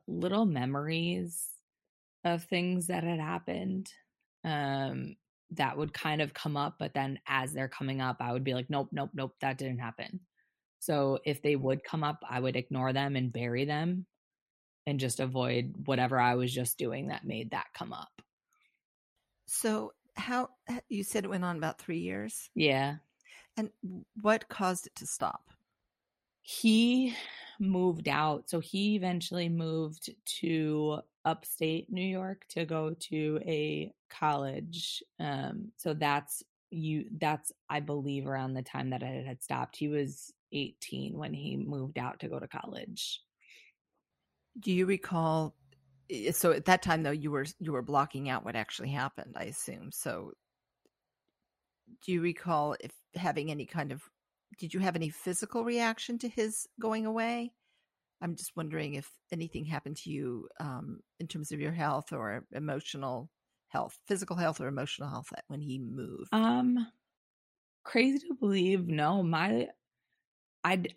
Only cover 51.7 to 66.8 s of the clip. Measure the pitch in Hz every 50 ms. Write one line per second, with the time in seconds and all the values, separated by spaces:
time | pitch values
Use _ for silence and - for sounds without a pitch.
51.7 | _ _ _ - - - - - 180 170 165 175 170 - - 175 165 151 147 147
52.7 | - - - 147 - - _ _ - 180 180 - - 147 143 160 147 147 123 -
53.7 | - 165 143 139 131 156 - - _ _ _ _ _ _ _ _ - - 175 160
54.7 | - 185 190 190 175 165 160 151 156 - - 185 175 - 220 - - 233 226 240
55.7 | 240 240 233 226 226 - - - 240 233 - 233 - 247 220 220 214 - - -
56.7 | _ - 226 220 220 220 220 220 220 226 226 233 240 240 240 247 - _ _ _
57.7 | _ _ _ _ _ _ _ _ _ - 180 170 165 - - - - 165 160 151
58.7 | 156 160 151 143 143 143 143 - - - _ _ 175 165 165 165 - - 151 151
59.7 | 156 139 - 139 156 - - 165 151 139 143 127 120 113 - - - - - 143
60.7 | 131 120 - - - - - _ _ - 170 - - 160 147 - 151 147 147 151
61.7 | 170 170 151 151 139 143 156 - 151 131 113 104 101 - - - - 127 151 151
62.7 | 135 131 - - - 139 135 131 127 120 143 - _ _ _ _ _ _ _ _
63.7 | - - - - - - _ - 202 185 196 - 165 180 175 160 151 - 139 131
64.7 | 143 131 135 - - - 139 143 135 123 - - - - - - 143 147 147 143
65.7 | 127 135 127 110 117 135 220 - - - - - - 220 220 226 240 247 247 247
66.7 | 247 247